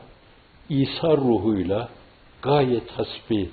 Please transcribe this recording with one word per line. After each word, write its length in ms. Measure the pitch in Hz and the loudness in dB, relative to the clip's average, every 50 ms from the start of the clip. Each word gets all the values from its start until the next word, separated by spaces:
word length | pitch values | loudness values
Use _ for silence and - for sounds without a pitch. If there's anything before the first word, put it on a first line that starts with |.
| - - - _ _ - _ _ _ _ _ _ - - | -14 -20 -20 _ _ -20 _ _ _ _ _ _ -8 -4
İsa 480 | 147 135 135 127 - - 165 165 151 | 0 0 0 0 -2 -2 2 2 2
ruhuyla 720 | 143 131 123 113 95 98 113 104 95 87 90 98 110 113 - - - - - - _ - - - - | 4 4 2 2 2 2 0 0 0 0 -2 -2 -2 -4 -8 -14 -20 -20 -20 -20 _ -20 -20 -20 -6
gayet 500 | - 135 143 147 131 127 120 110 - - | -2 2 2 2 4 2 0 -2 -4 -6
hasbi 580 | - - 107 - - - - - 113 101 92 - | -6 -6 -6 -6 -8 -12 -6 -4 -2 -2 -2 -6